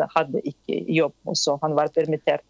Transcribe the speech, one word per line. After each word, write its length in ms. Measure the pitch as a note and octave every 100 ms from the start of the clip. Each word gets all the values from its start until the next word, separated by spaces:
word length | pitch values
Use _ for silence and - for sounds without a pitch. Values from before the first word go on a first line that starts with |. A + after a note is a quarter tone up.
| D3
hadde 320 | E3 D#3+ -
ikke 380 | - - - - E3+
jobb, 260 | D#3+ D3 -
og 160 | - -
så 200 | - C#3+
han 160 | D#3 D3
var 140 | D3
permittert. 540 | E3 D#3 D#3 - D3 -